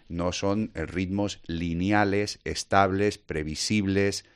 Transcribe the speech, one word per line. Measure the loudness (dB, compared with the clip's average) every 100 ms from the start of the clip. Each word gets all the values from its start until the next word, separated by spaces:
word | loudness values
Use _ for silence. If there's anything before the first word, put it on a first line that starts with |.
| -10
no | -4 -2
son, | 0 0 0 -2
eh, | -6 -6
ritmos | -4 -2 -2 -4 -6 -6
lineales, | -4 -2 0 2 4 4 2 -2 -6
estables, | -6 -6 0 4 4 4 0 0
previsibles. | -6 -6 -4 -4 0 0 2 2 0 -2 -10